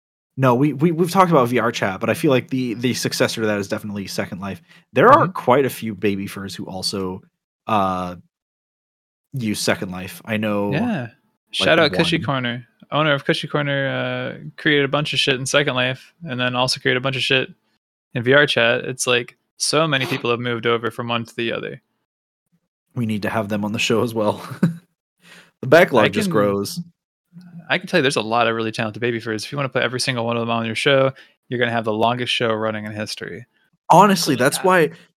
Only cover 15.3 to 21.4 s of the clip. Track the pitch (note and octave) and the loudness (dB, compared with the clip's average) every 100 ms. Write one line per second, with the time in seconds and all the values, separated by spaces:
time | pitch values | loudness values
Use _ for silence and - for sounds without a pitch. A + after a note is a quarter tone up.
15.3 | B2+ C3+ D#3+ D3 B2+ B2+ C3 - _ E3+ | 0 0 0 0 0 -2 -4 -12 _ -10
16.3 | B2 B2 B2 B2+ - C3 B2+ C3 C3 - | -4 -2 0 0 0 0 0 0 -2 0
17.3 | C3+ B2 - _ _ _ _ _ C3 A#2 | 0 0 -8 _ _ _ _ _ -4 4
18.3 | C#3 D3 - A#2 B2 - C3 - B2 B2+ | 6 6 4 2 2 -2 -6 0 0 -2
19.3 | - _ - - D3 D#3+ C3+ B2+ C3 A#2+ | -12 _ -8 0 2 2 0 -2 -2 -2
20.3 | A#2+ B2 A#2 A#2 A#2 A#2 A2+ A#2+ A#2+ A2+ | -2 -2 -2 0 0 -2 -6 -4 -4 -4
21.3 | - | -6